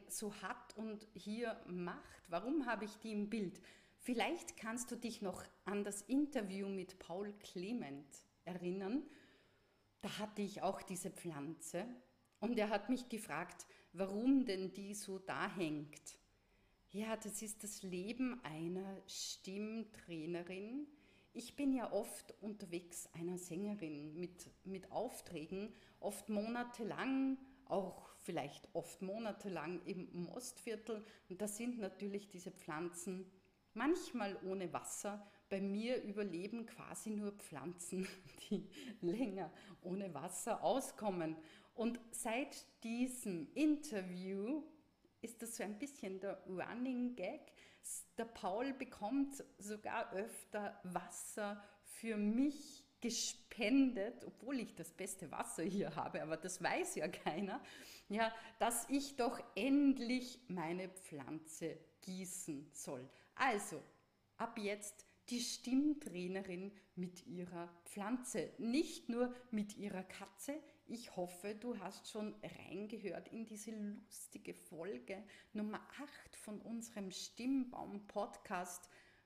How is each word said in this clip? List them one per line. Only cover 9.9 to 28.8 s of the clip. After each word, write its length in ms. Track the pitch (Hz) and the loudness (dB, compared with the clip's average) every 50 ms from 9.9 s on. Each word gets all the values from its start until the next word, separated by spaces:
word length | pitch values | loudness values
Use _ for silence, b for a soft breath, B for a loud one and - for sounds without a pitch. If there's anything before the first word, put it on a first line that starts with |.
| _ - | _ -8
Da 180 | - - - 180 | -6 -6 -2 -2
hatte 240 | 214 214 - - 208 | -4 -4 0 0 -2
ich 180 | 185 196 160 | 0 0 2
auch 220 | 151 185 190 - - | 2 2 2 2 -2
diese 260 | - 190 175 - 190 | -4 -4 -4 -4 -4
Pflanze 760 | - - - 175 156 143 143 160 160 - - - - 175 208 247 247 - - - _ _ _ _ _ - | -6 -4 -4 -4 -2 -2 -2 -4 -4 -6 -6 -2 -2 -2 -2 -2 -6 -10 -14 -20 _ _ _ _ _ -2
und 200 | 208 233 247 220 | 0 2 4 4
er 100 | 202 208 | 4 4
hat 200 | 220 202 208 - | 4 2 4 2
mich 200 | 262 - - - | 2 2 2 -2
gefragt, 560 | 226 208 - - 143 156 180 175 - - - B B B B B B | -4 -4 -2 -2 -2 -2 -2 -4 -6 -14 -16 B B B B B B
warum 520 | 170 190 190 202 208 233 262 277 269 240 | 0 0 2 2 4 8 10 10 10 10
denn 280 | 202 190 190 190 180 180 | 6 4 2 2 0 -2
die 200 | 196 196 196 208 | -4 -6 -6 -6
so 240 | 208 - - 190 | -6 -4 -4 -4
da 320 | 190 185 - 135 139 175 190 170 | -4 -2 -2 0 2 2 0 2
hängt. 640 | 196 175 156 151 147 151 151 - - - - - - _ b b b b b b b b b b b b b | 2 2 2 2 0 -2 -4 -10 -14 -14 -14 -14 -14 _ b b b b b b b b b b b b b
Ja, 260 | - 202 220 220 226 | -4 -2 0 0 0
das 240 | 220 220 208 - - | -2 -2 -4 -4 -4
ist 220 | 220 208 - - - | -4 -4 -6 -6 -6
das 180 | 202 - - | -8 -6 -6
Leben 580 | - 190 180 180 185 214 240 240 262 254 220 - - | -4 -2 -2 -2 -2 -2 0 0 0 0 0 -2 -4
einer 580 | 147 156 156 165 170 180 185 190 196 196 185 - | -6 -4 -2 -2 0 0 0 -2 -4 -6 -8 -10
Stimmtrainerin. 1800 | - - - - - - - - 190 190 202 214 214 220 226 220 220 - - - - 170 160 151 175 175 170 170 180 185 190 202 220 247 285 294 - B B B B B B B B B | -8 -6 -6 -4 -4 -6 -6 -6 -6 -4 -2 -2 -2 -2 -4 -6 -6 -10 -16 -10 -6 -4 -4 -2 -2 -2 -2 -2 -4 -6 -6 -6 -4 -4 -4 -4 -6 B B B B B B B B B
Ich 220 | 233 - - - | -10 -10 -8 -2
bin 180 | - 285 277 262 | 2 4 6 6
ja 180 | 247 214 - | 6 4 4
oft 420 | - 202 233 233 - - - - - - | 2 2 2 2 -4 -10 -12 -14 -14 -8
unterwegs 680 | 190 214 208 208 208 170 165 180 175 170 - - - - - | -6 -6 -6 -6 -6 -4 -4 -4 -4 -4 -10 -10 -10 -8 -6
einer 240 | 165 170 175 180 | -4 -2 0 0
Sängerin 800 | 175 180 - 165 175 202 208 208 202 165 156 151 143 147 156 151 | -2 -4 -4 -2 -2 0 0 0 -2 -2 -4 -4 -4 -6 -6 -4
mit, 340 | 170 180 175 175 - - - - - - | -4 -4 -4 -6 -10 -16 -16 -16 -14 -8
mit 280 | 185 190 185 - - | -6 -6 -6 -6 -2
Aufträgen, 840 | 117 156 208 233 - - - - 180 156 151 165 190 190 208 220 B B B B B B | 0 0 0 0 -2 -8 -10 -6 -6 -6 -4 -2 -4 -4 -4 -4 B B B B B B
oft 300 | - 262 - - - - | -2 -2 -2 -2 -2 0
monatelang, 1080 | 214 208 208 226 240 240 240 240 - - 233 196 147 151 202 262 269 269 269 269 269 - B B B B B | 2 2 2 2 0 -2 -2 -4 -4 -4 -4 -2 -2 0 2 4 4 6 6 6 4 2 B B B B B
auch 500 | - 156 196 185 185 - - - - - - - | 2 2 2 2 0 -4 -8 -14 -16 -16 -12 -6
vielleicht 420 | - 175 151 131 147 - - - - - | -2 0 0 0 -2 -6 -10 -12 -4 -2
oft 280 | 170 | -2